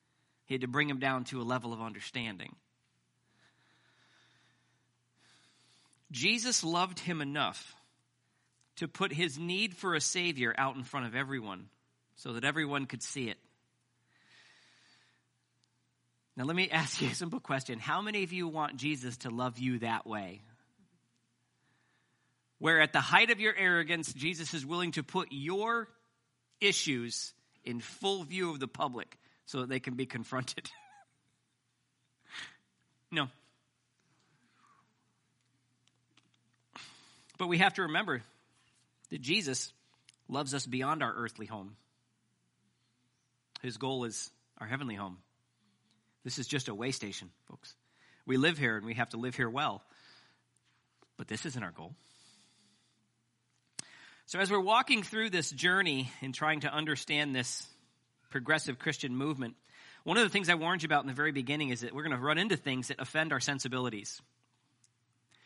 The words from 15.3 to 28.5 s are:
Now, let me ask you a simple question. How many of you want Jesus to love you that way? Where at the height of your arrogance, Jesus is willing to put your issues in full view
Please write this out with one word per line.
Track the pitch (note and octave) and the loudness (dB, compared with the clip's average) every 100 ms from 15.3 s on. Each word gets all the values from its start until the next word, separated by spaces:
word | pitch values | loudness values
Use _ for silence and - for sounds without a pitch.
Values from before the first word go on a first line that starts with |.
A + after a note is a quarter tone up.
| _ _ _ _ _ _ _ _ _ _ - | _ _ _ _ _ _ _ _ _ _ -6
Now, | |
let | C3+ | -2
me | F3 F#3 | 0 2
ask | D#3+ C#3 - | 2 2 0
you | C#3 | 0
a | |
simple | A#2 F3 B3+ | -2 -4 -6
question. | - C3+ - A2+ | -2 -4 -2 -6
How | C3 E3+ | -2 0
many | G#3 G#3 | 0 -2
of | F3+ | -2
you | F3+ E3+ | -2 -2
want | D#3 D3 C#3 | -2 -4 -2
Jesus | D3+ D3 B2 A#2+ | -2 -2 -4 -6
to | B2+ | -6
love | A2+ B2+ A#2 | -2 -2 -2
you | B2+ A#2+ | -2 0
that | A#2 A2 A2+ | 0 -2 -2
way? | G#2+ F#2 G2 A2 - _ _ _ _ _ _ _ _ _ _ _ _ _ _ _ _ _ _ _ - | -6 -6 -12 -20 -20 _ _ _ _ _ _ _ _ _ _ _ _ _ _ _ _ _ _ _ -2
Where | D#3 D#3+ | 6 8
at | D3+ | 8
the | D3+ | 6
height | C3 F#3 A3+ | 6 8 8
of | G#3 | 4
your | A3 G3 | 2 4
arrogance, | F#3 E3+ D#3 E3+ D3+ | 4 4 4 0 -2
Jesus | - D#3 E3 D#3 | -2 -4 -2 -4
is | E3 | -4
willing | C3+ F3 F3+ | -4 -2 -2
to | - | -2
put | C3+ F#3+ D#3+ | -2 -4 -4
your | C#3 D3 G3 A3 A#3 A3 - _ _ _ _ _ - | -6 -4 -2 0 -2 -4 -14 _ _ _ _ _ 2
issues | G3+ - D#3 B2+ A#2+ - - - _ _ | 4 4 2 0 -2 -6 -8 -12 _ _
in | - A#2+ | -6 -6
full | - - G3 G3 | -6 -2 0 0
view | D3+ F#3 F3 | -2 -2 -2